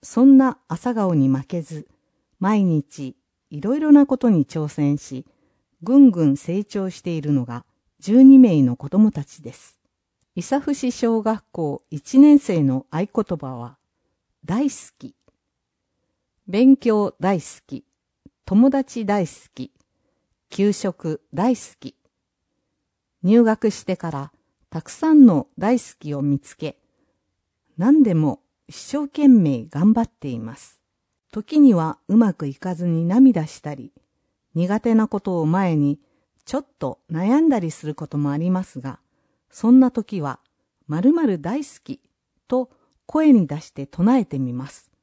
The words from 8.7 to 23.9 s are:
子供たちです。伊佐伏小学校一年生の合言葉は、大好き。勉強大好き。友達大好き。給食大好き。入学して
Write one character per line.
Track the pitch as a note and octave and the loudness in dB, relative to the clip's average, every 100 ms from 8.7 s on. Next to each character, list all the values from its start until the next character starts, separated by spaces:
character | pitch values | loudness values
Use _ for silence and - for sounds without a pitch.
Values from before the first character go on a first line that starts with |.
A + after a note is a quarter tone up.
| B2 | -2
子 | C#3 | -6
供 | F#3+ G#3+ | 0 0
た | - C#3 | 0 -12
ち | - | -16
で | A#2 | -20
す。 | - - _ _ _ _ _ _ | -20 -20 _ _ _ _ _ _
伊 | - | -14
佐 | E3+ C#4 | -6 -6
伏 | C#4+ C#4 B3 | -4 -6 -6
小 | - A#3 A3+ | -4 -2 -2
学 | G#3+ A3 _ | -4 -6 _
校 | - D#3 C#3 _ | -8 -8 -8 _
一 | D3+ - C4 | -16 -2 4
年 | D4 D4 | 6 6
生 | - F3 | 2 0
の | C#3 C3 - | 0 -2 -6
合 | D#3 | -8
言 | G3+ - G#3 D#3+ | -6 -6 -6 -8
葉 | C#3 B2 | -10 -14
は、 | A#2 _ _ _ _ _ _ _ | -16 _ _ _ _ _ _ _
大 | - G3+ C#4+ | -8 -4 -4
好 | - - _ | -6 -20 _
き。 | - _ _ _ _ _ _ _ _ _ _ _ _ _ - | -20 _ _ _ _ _ _ _ _ _ _ _ _ _ -8
勉 | F#3+ B3+ C4+ | 2 4 4
強 | A#3 G#3+ G3+ - | 2 -2 -2 -4
大 | F#3 F#3+ | -4 -4
好 | - - _ | -6 -20 _
き。 | C3+ _ _ _ _ _ _ - | -18 _ _ _ _ _ _ -2
友 | F#3+ C4 | 2 2
達 | C4+ C4 - | 2 -6 -10
大 | G#3 G#3 E3+ | -4 -4 -4
好 | - - - | -10 -20 -18
き。 | B2+ _ _ _ _ _ _ _ _ | -18 _ _ _ _ _ _ _ _
給 | - G3+ | -4 -2
食 | G3+ G3 - E3 D#3 _ | -2 -8 -8 -10 -10 _
大 | D#3 A3 B3 | -6 -4 -4
好 | - _ | -8 _
き。 | C3+ _ _ _ _ _ _ _ _ _ _ _ _ _ | -20 _ _ _ _ _ _ _ _ _ _ _ _ _
入 | F3+ A3+ | 0 2
学 | A3+ A3 A3 | 2 0 -4
し | - | -6
て | - | -10